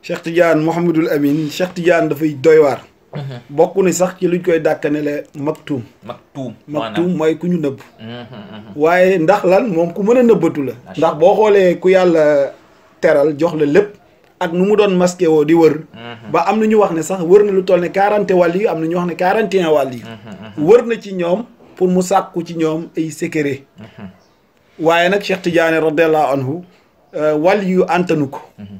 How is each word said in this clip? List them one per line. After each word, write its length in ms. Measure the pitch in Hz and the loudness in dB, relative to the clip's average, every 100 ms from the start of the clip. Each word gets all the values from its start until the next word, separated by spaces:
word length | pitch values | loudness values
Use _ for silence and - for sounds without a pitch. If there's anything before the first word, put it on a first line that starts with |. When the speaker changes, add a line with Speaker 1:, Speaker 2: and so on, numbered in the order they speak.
Speaker 1:
Cheikh 200 | - 175 | -8 -8
Tidiane, 400 | 165 170 170 156 | -4 0 2 2
Mouhamadul 460 | 160 165 175 156 170 | 0 0 0 0 0
Amin, 400 | 151 143 151 151 | 0 0 0 -4
Cheikh 240 | - 180 | -6 -6
Tidiane 340 | - 170 170 160 | -2 0 2 0
dafay 240 | 143 156 | -2 -4
doy 220 | 139 156 156 | 0 4 6
waar. 200 | 147 120 - _ _ | 4 0 -10 _ _
Speaker 2:
Mhm. 240 | 147 139 120 - | -12 -12 -14 -10
Speaker 1:
Bokk 260 | 143 - 196 | 0 0 2
na 140 | 190 | 0
sax 240 | 175 180 - | 0 -4 -2
ci 80 | 180 | -2
luñ 140 | 175 | -2
koy 180 | 175 165 | 0 0
dàkkanele 680 | 156 151 151 151 147 147 - | 0 -2 -4 -4 -4 -6 -10
Maktoum. 480 | 147 143 151 - 139 110 _ | -8 -8 -8 -8 -8 -8 _
Speaker 2:
Maktoum, 500 | 104 - _ 139 127 107 - | -18 -18 _ -14 -14 -14 -10
Speaker 1:
Maktoum 380 | 147 113 110 175 | -8 -6 -4 -2
Speaker 2:
maanaam. 80 | 156 | 0
Speaker 1:
mooy 180 | 160 160 | -2 -2
ku 100 | 175 | -4
ñu 100 | 175 | -2
nëbb. 220 | 143 135 - _ | -4 -6 -18 _
Speaker 2:
Mhm, 80 | 113 | -16
mhm. 640 | 120 110 117 98 107 - | -14 -16 -18 -18 -20 -16
Speaker 1:
Waaye 420 | 147 156 180 185 190 | -2 0 2 2 2
ndax 240 | 156 202 | 2 2
lan, 220 | 180 190 247 | 2 2 2
moom 240 | 165 175 | -2 -2
ku 100 | 214 | -2
mën 140 | 202 254 | 2 4
a 60 | |
nëbbatu 400 | 233 185 160 147 | 4 4 2 -2
la. 100 | 131 | -8
Speaker 2:
Macha 240 | 117 - - | -10 -14 -2
Speaker 1:
Ndax 60 | |
Speaker 2:
Allah. 120 | 160 156 | -2 4
Speaker 1:
boo 160 | 175 | 2
xoolee 400 | 208 214 202 180 170 | 4 4 4 2 2
ku 100 | 185 | 2
Yàlla 600 | 185 180 165 151 147 135 - _ _ _ _ | 4 4 4 2 2 -2 -6 _ _ _ _
teral, 360 | 170 147 147 143 | 2 2 2 0
jox 160 | 170 | -2
la 100 | 156 | 0
lépp, 300 | 147 147 208 - _ _ _ _ | 2 2 0 -10 _ _ _ _
ak 120 | 180 | -4
nu 140 | 175 | -2
mu 100 | 190 | 0
doon 200 | 208 208 180 | 2 2 2
masqué 300 | 180 180 165 | 0 0 2
woo 180 | 156 | 2
di 80 | 147 | 2
wër. 200 | 165 156 156 - | 4 4 2 -8
Speaker 2:
Mhm. 380 | - 117 117 110 | -18 -18 -16 -4
Speaker 1:
Ba 80 | 160 180 | -2 0
am 120 | 214 | 0
na 60 | |
ñu 100 | 220 214 | 2 2
wax 120 | 196 | 2
ne 80 | 160 | -2
sax 180 | 156 190 | -4 -6
wër 220 | 165 202 | 4 6
na 60 | 208 | 6
lu 120 | 190 | 0
toll 160 | 180 180 | 2 0
ne 60 | 170 | 2
quarante 420 | 190 202 208 190 | 0 0 0 2
wàll 220 | 180 175 180 | 2 2 2
yi, 100 | 214 | -2
am 140 | 160 | -2
na 60 | 160 | -4
ñu 80 | 175 | -4
wax 100 | 175 | -4
ne 60 | |
quarante 380 | 160 180 208 208 | -2 0 0 0
et 60 | 190 | 0
un 60 | 165 | 2
wàll 220 | 151 135 | 0 0
yi. 80 | 123 | -8
Speaker 2:
Mhm, 540 | 113 110 107 95 107 101 | -14 -18 -18 -18 -16 -4
mhm. 80 | 151 | 4
Speaker 1:
Wër 180 | 240 | 4
na 140 | 233 226 | 4 -6
ci 140 | 202 | -6
ñoom 320 | 185 170 185 240 _ - | -6 -2 -2 -4 _ -20
pour 120 | - 185 | -4 0
mu 140 | 180 | 0
sàkku 420 | 180 190 185 175 | 0 -2 -2 -10
ci 120 | 170 165 | -10 -4
ñoom 320 | 156 160 170 - | -2 -4 -8 -8
ay 120 | 160 | -8
secret. 520 | 151 165 156 143 135 _ _ | -6 -6 -4 -4 -6 _ _
Speaker 2:
Mhm. 300 | 110 - 95 _ _ _ _ _ _ - | -20 -20 -20 _ _ _ _ _ _ -4
Speaker 1:
Waaye 300 | 160 170 175 | 0 2 2
nag 120 | 202 | 0
Cheikh 200 | 202 185 | -2 -4
Tidiane 360 | 196 165 165 160 | 0 0 2 0
radiyallahu 540 | 160 156 165 156 139 | 0 0 2 2 0
anhu, 300 | 139 131 170 180 _ _ _ _ | -2 -4 -8 -12 _ _ _ _
euh, 200 | 175 151 151 | -4 -2 0
wàll 260 | 170 208 | 2 0
yu 200 | 185 185 175 | 0 0 0
antanu 400 | 175 175 160 135 | 0 0 -2 -2
ko. 120 | - - - | -8 -18 -20
Speaker 2:
Mhm. 80 | 101 | -18